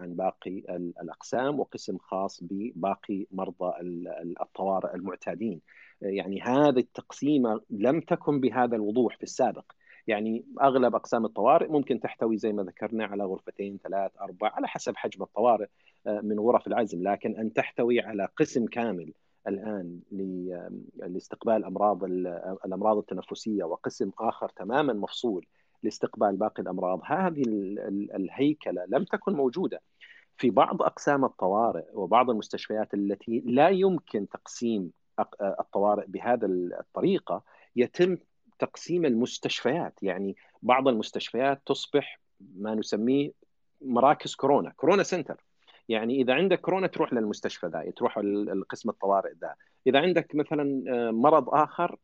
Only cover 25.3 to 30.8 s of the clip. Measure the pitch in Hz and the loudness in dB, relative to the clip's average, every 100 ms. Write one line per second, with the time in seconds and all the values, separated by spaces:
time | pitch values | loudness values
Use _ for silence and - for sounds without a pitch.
25.3 | 90 - _ _ _ 110 - - 110 107 | -4 -8 _ _ _ -6 -4 -4 2 2
26.3 | 98 107 - 92 92 90 92 - 160 185 | 2 -2 -2 -6 -2 -2 -2 -2 0 0
27.3 | 151 120 107 95 104 101 101 101 101 90 | 0 0 0 -4 -6 -4 -4 -4 -4 -4
28.3 | - 147 147 98 90 90 131 190 202 - | 0 0 0 -2 -6 -2 -2 -2 -4 -2
29.3 | 156 131 180 160 85 _ _ - - _ | 0 0 0 -4 -6 _ _ -20 -20 _
30.3 | - 185 190 - 180 | -2 2 4 4 4